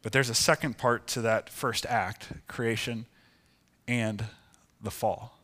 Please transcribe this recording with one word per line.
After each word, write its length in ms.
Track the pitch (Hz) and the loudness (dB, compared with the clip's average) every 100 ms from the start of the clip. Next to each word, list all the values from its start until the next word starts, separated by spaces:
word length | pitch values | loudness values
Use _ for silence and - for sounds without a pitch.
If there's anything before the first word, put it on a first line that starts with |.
But 120 | 113 | 2
there's 180 | 135 123 | 2 4
a 40 | |
second 440 | 113 - 156 147 113 | 4 4 4 2 0
part 280 | 123 120 - | 2 2 0
to 120 | - | -2
that 300 | 113 110 - | 2 2 0
first 340 | - 131 107 | -4 -2 -2
act, 440 | - 120 92 110 - - - | 0 0 0 -6 -12 -16 -12
creation 560 | - 117 110 - 113 113 _ _ _ _ _ _ _ - | -2 0 0 -2 -6 -10 _ _ _ _ _ _ _ -2
and 380 | 123 110 104 110 - _ _ _ _ | 0 0 -2 -8 -12 _ _ _ _
the 100 | 107 | -10
fall. 460 | - 110 90 117 - | -2 -2 -2 -8 -20